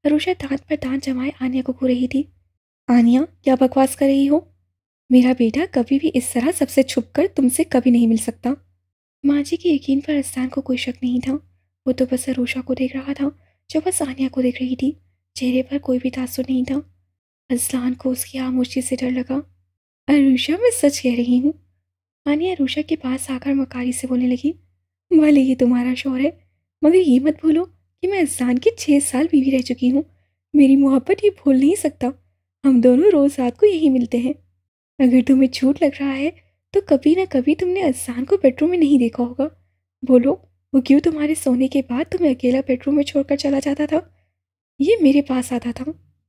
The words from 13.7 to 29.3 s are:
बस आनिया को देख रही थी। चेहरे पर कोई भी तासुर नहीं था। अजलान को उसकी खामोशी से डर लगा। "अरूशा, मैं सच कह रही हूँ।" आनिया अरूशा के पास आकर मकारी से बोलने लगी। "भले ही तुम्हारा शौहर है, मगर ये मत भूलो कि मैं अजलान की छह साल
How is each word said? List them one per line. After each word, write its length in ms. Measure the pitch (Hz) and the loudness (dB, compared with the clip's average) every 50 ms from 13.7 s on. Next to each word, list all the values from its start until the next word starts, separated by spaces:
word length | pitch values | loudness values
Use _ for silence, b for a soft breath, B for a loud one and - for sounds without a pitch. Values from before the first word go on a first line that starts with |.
| - 311 | -6 -4
बस 200 | - 370 370 - | -4 -4 -4 -4
आनिया 280 | 320 269 262 269 269 262 | -6 -6 -4 -6 -6 -4
को 120 | - 262 | -2 -2
देख 200 | 254 247 240 - | -2 -2 -2 -4
रही 140 | 254 254 254 | -6 -6 -4
थी। 220 | - 269 277 311 _ _ _ _ _ _ _ _ | -4 -4 -4 -4 _ _ _ _ _ _ _ _
चेहरे 260 | - 262 254 247 254 | -6 -4 -2 0 -2
पर 160 | 262 262 277 | -2 -2 -6
कोई 220 | 285 - - 254 254 | -6 -4 -2 -4 -2
भी 100 | 254 262 | -2 -4
तासुर 360 | 247 262 254 247 - - 254 262 | -6 -6 -8 -8 -6 -8 -4 -2
नहीं 140 | 262 254 254 | -2 -2 -2
था। 320 | - 262 285 294 _ _ _ _ _ _ _ _ _ _ _ _ _ | -4 -6 -8 -8 _ _ _ _ _ _ _ _ _ _ _ _ _
अजलान 420 | 254 240 - - - 254 240 254 247 | -4 -4 -4 -4 -4 -4 -4 -4 -6
को 180 | - - 262 | -4 -4 -4
उसकी 260 | 254 254 - - - | -4 -4 -8 -12 -10
खामोशी 440 | 262 262 254 254 254 247 - - 262 | -8 -6 -4 -2 -2 -4 -2 -4 -6
से 140 | 247 - 262 | -4 -4 -6
डर 160 | 254 254 254 | -4 -4 -4
लगा। 440 | 254 254 247 - 262 277 294 _ _ _ _ _ _ _ _ _ _ _ _ | -4 -6 -6 -6 -6 -8 -8 _ _ _ _ _ _ _ _ _ _ _ _
"अरूशा, 460 | - 294 294 277 269 262 247 - - 311 | 2 2 4 4 4 2 2 0 -4 -2
मैं 180 | 381 466 494 | 0 0 0
सच 280 | - - - 285 277 - | 0 2 0 0 0 0
कह 160 | - 247 240 | -4 -2 -2
रही 220 | 240 240 240 247 | -2 0 0 0
हूँ।" 160 | 247 262 294 320 _ _ _ _ _ _ _ _ _ _ _ _ _ _ | 0 0 -2 -4 _ _ _ _ _ _ _ _ _ _ _ _ _ _
आनिया 280 | 285 294 302 339 370 370 | -4 -2 -2 -2 -4 -2
अरूशा 260 | 339 277 254 - 302 | -2 -4 -4 -2 -6
के 140 | 302 - 320 | -4 -4 -6
पास 360 | 311 - 254 254 269 - - | -6 -4 -6 -6 -6 -6 -8
आकर 220 | 262 254 - 277 277 | -10 -6 -4 -4 -2
मकारी 400 | 277 262 254 - 247 247 247 247 | -2 -4 -4 -6 -6 -6 -6 -6
से 140 | - - | -6 -6
बोलने 200 | 254 254 254 254 | -4 -2 -2 0
लगी। 280 | 247 247 247 - 294 349 _ _ _ _ _ _ _ _ _ _ _ 359 | -2 -2 -2 -4 -6 -6 _ _ _ _ _ _ _ _ _ _ _ 2
"भले 280 | 311 302 302 294 277 | 4 6 6 6 4
ही 140 | 262 262 254 | 4 2 2
तुम्हारा 380 | 254 254 240 247 247 247 254 254 | 2 2 2 2 0 0 -2 -4
शौहर 280 | - - 277 254 254 | -4 -4 -6 -2 -2
है, 280 | 277 311 - _ _ _ _ _ _ _ _ _ 311 | -2 -2 -4 _ _ _ _ _ _ _ _ _ 2
मगर 120 | 302 349 | 4 4
ये 240 | 370 370 294 247 254 | 4 4 4 2 4
मत 220 | 269 311 311 - | 2 0 -2 0
भूलो 240 | - 320 302 330 370 | 0 0 0 0 -2
कि 420 | - _ _ _ _ _ _ - | -4 _ _ _ _ _ _ -4
मैं 120 | 370 403 381 | -4 0 0
अजलान 380 | 330 - - - 247 247 247 | -2 -2 -2 -4 -2 -2 -2
की 120 | 247 - 453 466 - | 0 0 0 -2 -2
छह 200 | - - 285 285 | 0 2 2 2
साल 300 | 277 - - 254 311 339 | 2 0 -2 -2 0 2